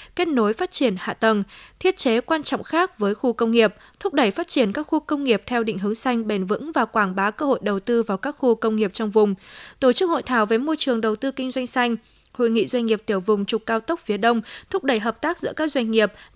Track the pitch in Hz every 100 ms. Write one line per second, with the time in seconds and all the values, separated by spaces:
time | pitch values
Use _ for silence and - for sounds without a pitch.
0 | - - 349 262 208 226 370 - 262 185
1 | - - 226 214 196 - - - 370 370
2 | 262 226 - 320 - 247 - 311 370 -
3 | 202 208 247 233 233 226 214 - - -
4 | 392 277 226 196 339 302 214 247 311 311
5 | - 294 277 202 - 240 226 190 202 226
6 | 262 240 214 202 185 208 285 311 220 226
7 | 196 190 196 - 294 240 208 196 - 233
8 | 220 190 269 - 254 226 226 220 202 -
9 | 220 214 208 196 - - - - 262 247
10 | 370 302 - 247 214 226 294 311 269 226
11 | 220 214 269 262 262 262 254 254 240 226
12 | _ _ _ - 233 226 143 247 226 208
13 | - 196 185 208 202 220 - 226 226 330
14 | - 202 233 233 - - - 381 269 220
15 | 226 - 294 349 254 - 311 269 226 220
16 | 208 - -